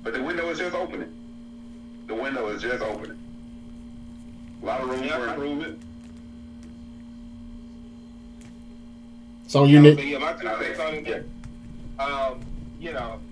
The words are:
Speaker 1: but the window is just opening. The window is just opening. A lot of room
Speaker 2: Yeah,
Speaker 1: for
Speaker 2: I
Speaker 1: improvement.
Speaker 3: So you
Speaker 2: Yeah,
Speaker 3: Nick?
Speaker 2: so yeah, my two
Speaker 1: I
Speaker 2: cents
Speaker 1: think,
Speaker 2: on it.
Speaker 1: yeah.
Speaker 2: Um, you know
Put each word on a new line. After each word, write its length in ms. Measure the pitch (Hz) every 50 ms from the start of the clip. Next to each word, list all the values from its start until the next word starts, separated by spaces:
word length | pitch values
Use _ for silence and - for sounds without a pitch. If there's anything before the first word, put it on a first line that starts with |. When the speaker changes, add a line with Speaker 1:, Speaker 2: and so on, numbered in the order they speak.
| -
Speaker 1:
but 100 | 117 113
the 80 | 123 131
window 260 | 151 175 170 170 170
is 80 | 160 -
just 160 | 180 180 175
opening. 380 | - - - - - - - - - - - - - - - - - - - - - - - - - - -
The 80 | -
window 320 | 339 - 139 135 127 117 104
is 160 | 104 - -
just 180 | 120 123 120
opening. 380 | - 107 104 - - - - - - - - - - - - - - - - - - - - - - - - - - - - - - - - - -
A 20 |
lot 160 | - 131 -
of 80 | 131 127
room 140 | 127 131 131
Speaker 2:
Yeah, 140 | 135 156 156
Speaker 1:
for 120 | 123 117
Speaker 2:
I 40 | -
Speaker 1:
improvement. 440 | 143 143 143 143 143 160 156 160 - - - - - - - - - - - - - - - - - - - - - - - - - - - - - - 240 240 - - 240 240 - - - - - - - - - - - - - - - - - - - - - - - - - - - - - - - - - - - - - - -
Speaker 3:
So 160 | - 139 139
you 120 | 139 147
Speaker 2:
Yeah, 60 | 147
Speaker 3:
Nick? 160 | 147 147 151 143
Speaker 2:
so 60 | -
yeah, 120 | - - 135
my 140 | 143 160 170
two 140 | - - 170
Speaker 1:
I 40 | - - -
Speaker 2:
cents 140 | - - -
Speaker 1:
think, 20 |
Speaker 2:
on 140 | 160 156 156 151 - - -
it. 160 | - - - - - - - - - - - - - - - - -
Speaker 1:
yeah. 40 | 135
Speaker 2:
Um, 340 | 143 139 139 135 135 127 123 120 117 117 120 - 120 - -
you 140 | 160 170 160
know 260 | 131 123 113 - - 78 80